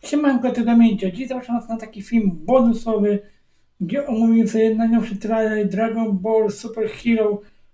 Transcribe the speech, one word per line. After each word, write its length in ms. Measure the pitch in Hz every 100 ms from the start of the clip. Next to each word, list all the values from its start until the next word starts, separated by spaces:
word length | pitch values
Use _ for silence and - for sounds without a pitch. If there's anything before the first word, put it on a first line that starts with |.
Siemanko, 480 | - 294 285 254 247
to 140 | 247 226
Domincio. 460 | 233 226 196 185
Dziś 160 | 185 262
zapraszam 320 | 254 - 240
was 100 | -
na 80 | 226
taki 240 | 214 214
film 300 | 196 233 196 170 -
bonusowy, 760 | 254 233 220 226 214 208 202 - _ _ _ _ _
gdzie 260 | 170 285 285
omówimy 400 | 220 226 226 208
sobie 280 | 226 220 220
najnowszy 400 | 226 226 196 196
trailer 540 | 214 226 220 214 196
Dragon 480 | 180 226 226 220 196
Ball 340 | 202 220 208
Super 380 | - 233 - 214
Hero, 520 | - 240 226 214 202 - _ _